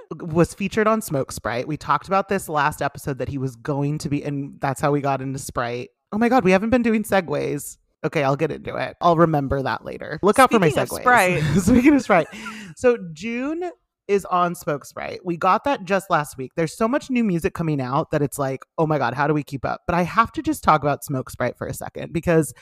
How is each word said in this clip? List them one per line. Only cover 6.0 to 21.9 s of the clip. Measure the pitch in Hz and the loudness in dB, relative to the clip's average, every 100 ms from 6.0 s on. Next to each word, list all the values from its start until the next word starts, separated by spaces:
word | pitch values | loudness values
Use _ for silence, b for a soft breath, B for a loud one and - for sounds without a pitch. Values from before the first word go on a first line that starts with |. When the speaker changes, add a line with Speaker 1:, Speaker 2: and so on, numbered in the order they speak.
| _ | _
Speaker 1:
Oh | 208 | 0
my | 233 | 4
God, | 262 | 4
we | 185 | 6
haven't | 185 226 | 4 4
been | 247 | 2
doing | 233 220 | 2 0
segues. | 208 196 151 143 135 143 - - _ _ 156 | 2 0 0 -4 -4 -6 -8 -16 _ _ -4
Okay, | 160 | 0
I'll | 135 139 | 0 0
get | 156 | -2
into | 135 - 123 | -4 -8 -6
it. | 123 - | -8 0
I'll | 175 165 | 2 6
remember | 165 147 135 139 | 4 4 0 -2
that | 131 110 | -2 -4
later. | - 65 - 156 | -6 -12 -10 0
Look | 190 214 | 2 6
out | 254 | 6
for | 226 | 6
my | 165 | 4
Speaker 2:
Speaking | - | 2
of | 127 | -2
Speaker 1:
segues. | - | 0
Speaker 2:
Sprite. | 247 240 180 175 | 4 4 4 2
Speaker 1:
<laughs> | 151 160 | 0 2
Speaking | 190 254 269 277 | 4 6 6 4
of | |
Sprite. | 220 185 143 214 220 214 196 151 | 4 4 2 -6 -14 -14 -16 0
So | 247 233 180 | 2 2 -4
June | 156 220 240 269 330 349 494 _ _ - | -10 -6 -4 -4 -6 -8 -10 _ _ -2
is | 202 185 | -2 0
on | 180 175 | 0 0
Smoke | 175 - 143 - | -2 -4 -6 -8
Sprite. | - 143 - 180 | -12 -10 -8 -6
We | 170 | -2
got | 185 208 | 0 0
that | 285 277 180 | 0 -4 -2
just | 196 - | -2 0
last | 165 147 - | -2 -2 -8
week. | 131 - | -8 -4
There's | 165 - | -4 -2
so | 226 | -2
much | 294 - | -2 -2
new | 247 | 0
music | 220 170 180 - | 0 0 -2 -2
coming | 160 143 | -2 -2
out | 123 139 - | 0 -2 0
that | 156 | 0
it's | 143 - | 0 -2
like, | 135 135 - - | -4 -6 -8 -2
oh | 156 | 0
my | 151 | 0
God, | 120 127 | 0 0
how | 147 | 0
do | |
we | 151 | 0
keep | - 135 135 | -2 -6 -6
up? | 123 - | -4 -2
But | 175 | 0
I | |
have | 170 180 226 | 2 2 0
to | - | -2
just | 302 302 | -4 0
talk | - 156 | 2 4
about | 147 135 | 2 -2
Smoke | - 131 - | -4 -6 -6
Sprite | - 123 - | -4 -4 -4
for | - | -8
a | |
second | 143 - | -8 -12